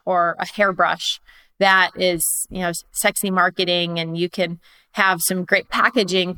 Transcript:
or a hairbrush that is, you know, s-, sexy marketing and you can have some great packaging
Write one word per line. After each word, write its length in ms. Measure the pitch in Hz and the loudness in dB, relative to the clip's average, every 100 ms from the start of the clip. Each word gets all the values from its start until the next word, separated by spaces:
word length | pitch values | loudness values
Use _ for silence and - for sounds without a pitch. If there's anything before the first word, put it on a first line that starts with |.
| - | -2
or 300 | 180 170 165 | 0 0 -2
a 80 | 180 | -6
hairbrush 760 | - 202 175 170 165 - - - - _ - | 0 0 2 0 0 -4 -6 -10 -20 _ 0
that 320 | 196 190 180 - | 4 6 4 2
is, 260 | 185 175 - - - | 0 0 -2 -4 -6
you 100 | 185 | -4
know, 100 | 180 | -4
s-, 140 | 170 - | -6 -8
sexy 400 | - 208 202 202 | -4 -2 -2 -2
marketing 680 | 185 180 180 180 175 175 170 | 2 0 0 0 0 -2 -4
and 200 | 165 165 | -4 -2
you 120 | 175 | -2
can 300 | - 175 170 _ _ _ | -2 -4 -6 _ _ _
have 300 | - 190 180 | 0 2 2
some 220 | - 185 175 | -2 -2 0
great 240 | 196 - | -2 0
packaging 640 | - 214 240 196 185 180 | 0 0 2 0 0 0